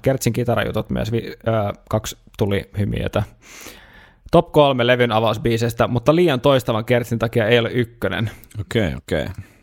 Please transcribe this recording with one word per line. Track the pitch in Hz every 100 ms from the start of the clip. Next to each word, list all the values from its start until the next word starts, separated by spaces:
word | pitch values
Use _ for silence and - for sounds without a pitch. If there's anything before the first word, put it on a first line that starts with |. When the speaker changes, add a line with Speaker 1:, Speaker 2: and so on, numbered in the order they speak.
Speaker 1:
Kertsin | 135 135 123
kitarajutut | 113 120 110 110 107 107
myös, | 127 113
vi-, | 117 - - -
ö, | 113 101 - -
kaksi | 110 - - _ -
tuli | 101 98 - 98
hymiötä. | 104 113 98 - - - - - - - - - - _ -
Top | 170 170
kolme | 151 143 127 120
levyn | 123 120
avausbiisestä, | 110 113 104 120 113 120 117 110
mutta | 120 - 160
liian | 175 127
toistavan | 147 135 - 110 110
kertsin | 120 117 117
takia | 110 120 107
ei | 120
ole | 113
ykkönen. | 123 113 - 98 90 110 - - 107
Speaker 2:
Okei, | - 117 90 67
okei. | - 82 64 - - _